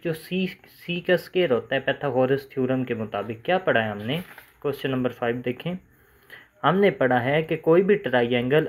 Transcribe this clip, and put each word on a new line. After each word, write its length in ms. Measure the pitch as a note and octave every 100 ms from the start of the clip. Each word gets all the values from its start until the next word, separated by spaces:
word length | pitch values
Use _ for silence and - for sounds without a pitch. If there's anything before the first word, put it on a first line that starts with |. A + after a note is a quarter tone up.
जो 80 | E3+
सी, 320 | D#3+ - F3+ F#3
सी 540 | - - - - F3
का 160 | E3 F3
स्क्वायर 360 | - F#3 F3
होता 220 | A#2 -
है 60 | C3+
पाइथागोरस 640 | C3 C3+ C#3+ B2+ C3 C#3 -
थ्योरम 320 | - B2+ C3
के 100 | B2+
मुताबिक, 480 | A2+ A2 G2+ G2+ A2+
क्या 160 | - F3+
पढ़ा 220 | F3+ B2
है 80 | A2
हमने, 300 | G#2 G#2+ D#3 F#3 - - _
क्वेश्चन 280 | D3 C#3 C#3
नंबर 220 | C3 B2
फ़ाइव 240 | B2 A#2+ B2
देखें, 340 | B2+ B2 E3 F#3 - _ _ _ _ - - _
हमने 260 | C3+ F3+ G3+
पढ़ा 260 | - C3 B2+
है 220 | A#2+ D3
कि 140 | D#3+ D#3+
कोई 240 | - E3+
भी 140 | F#3+ G3+
ट्रायंगल 680 | C3 B2 A#2+ B2 B2+ D3